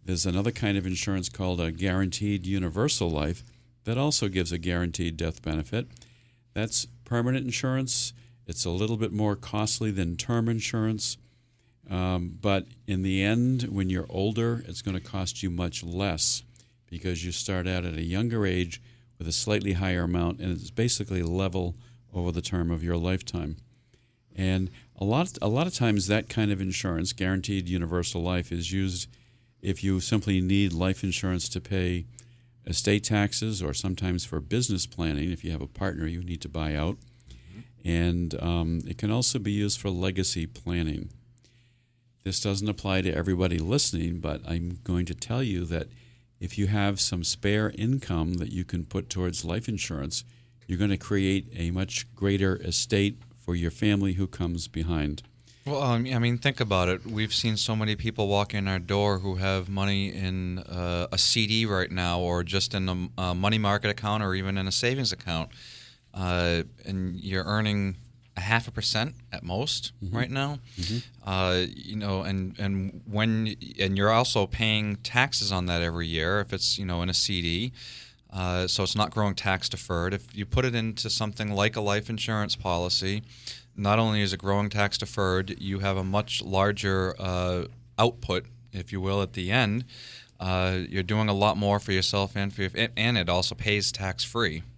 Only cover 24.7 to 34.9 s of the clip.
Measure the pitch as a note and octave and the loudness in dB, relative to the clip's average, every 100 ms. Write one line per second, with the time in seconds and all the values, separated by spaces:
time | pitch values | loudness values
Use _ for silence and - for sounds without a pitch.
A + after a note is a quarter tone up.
24.7 | - - - G2 B2 F3+ - G#2 A#2+ F3 | -8 -20 -4 0 2 0 -2 0 2 0
25.7 | - A#2+ G#2 F#2 G#2 A2 - G#2 G2 F#2+ | 2 2 4 4 2 2 0 2 2 0
26.7 | F2+ F#2+ E2 F2+ - F#2 F#2+ F#2 G2 F2 | -2 -2 0 -2 0 0 0 0 -2 0
27.7 | F2+ E2+ F2 E2+ F2+ E2+ F2+ E2+ F2 E2 | -2 0 0 0 -2 0 0 -2 -4 -2
28.7 | F#2+ F#2+ F2+ - - _ _ _ _ F#2+ | 0 0 -2 -6 -12 _ _ _ _ -4
29.7 | F#2 G2 F#2+ - G#2+ G2+ F#2+ F#2 G2 G2+ | 0 2 2 2 0 2 2 4 4 4
30.7 | E2 F#2 F#2 G2 F2+ F#2 F2+ - F#2 - | 2 0 0 -2 -2 -2 -2 -2 -6 -4
31.7 | G2 F2+ F2 E2+ - - - _ _ - | -2 0 -2 -6 -14 -20 -20 _ _ -4
32.7 | E2 - G#2 - G#2+ G2+ - A2 G#2 E2+ | 0 4 4 4 2 4 2 -2 -2 -2
33.7 | D2 F#2+ F#2 F#2 F2+ - E2 D2+ A#2 B2 | -2 -2 -2 0 0 -2 -6 -2 0 2
34.7 | F#2+ - | 0 -2